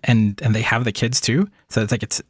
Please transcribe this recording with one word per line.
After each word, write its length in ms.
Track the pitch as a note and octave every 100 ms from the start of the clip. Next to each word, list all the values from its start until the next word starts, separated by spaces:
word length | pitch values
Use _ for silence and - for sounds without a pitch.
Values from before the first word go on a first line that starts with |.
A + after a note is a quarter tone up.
and, 380 | - A2+ G#2+ G2+
and 120 | A#2
they 80 | A2
have 220 | A2+ A#2
the 60 | A#2+
kids 280 | - B2 B2+
too. 280 | - C3+ G3+ _ -
So 140 | A2
it's 100 | G#2+
like, 100 | A#2+
it's, 200 | - - -